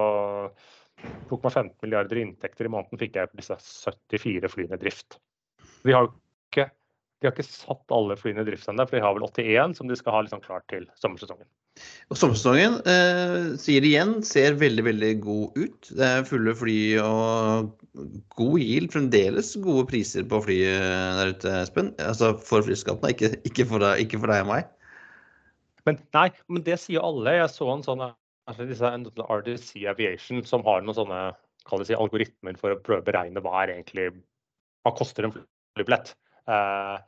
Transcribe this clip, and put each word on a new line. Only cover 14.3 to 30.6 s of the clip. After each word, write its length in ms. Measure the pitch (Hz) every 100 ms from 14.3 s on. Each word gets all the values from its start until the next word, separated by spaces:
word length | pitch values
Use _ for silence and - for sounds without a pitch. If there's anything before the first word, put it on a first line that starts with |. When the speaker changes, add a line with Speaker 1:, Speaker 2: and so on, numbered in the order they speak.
| 143 143 147
Speaker 2:
veldig, 240 | 151 113 113
veldig 240 | 107 107 110 104
god 320 | 104 107 135
ut. 300 | 185 - -
Det 160 | - 131
er 220 | 127 131
fulle 240 | 127 110 113
fly 220 | 117 107 107 107
og 720 | 107 110 113 113 110 110 110 110 - - 71 - - -
god 180 | 117 165
yield, 320 | 113 131 170
fremdeles 640 | 156 131 - 95 170 214 214 185
gode 240 | 135 127
priser 340 | 120 98 98
på 160 | 92 107 104
flyet 400 | 92 95 95 92 92 92 92
der 140 | 95
ute, 220 | 92 95 95 90
Espen. 260 | - 196 -
Altså 380 | 80 110 113 110
for 240 | - 110
flyskapene, 480 | 107 98 - 92 143
ikke, 220 | 120 110 123
ikke 220 | - - 113
for 160 | 107
deg, 220 | 101 98 110
ikke 160 | 110
for 100 | 110
deg 140 | 104 98
og 80 |
meg. 160 | 120 180 _ - - - - _ _ _ _ _ _ -
Speaker 1:
Men 140 | 147 - 151
nei, 140 | 180 - -
men 160 | 175
det 160 | 160 170
sier 240 | - 160
alle. 320 | 170 143 113 170
Jeg 160 | 160
så 160 | - 131
en 100 | 143
sånn 220 | 135 131 127 117 _ _ -
altså 200 | 110 127
disse 160 | 113 120
R 580 | 120 117 117 113 107 110
D 100 | 120
C 280 | - 101 101
Aviation, 540 | 101 107 87 - 123 117
som 180 | 123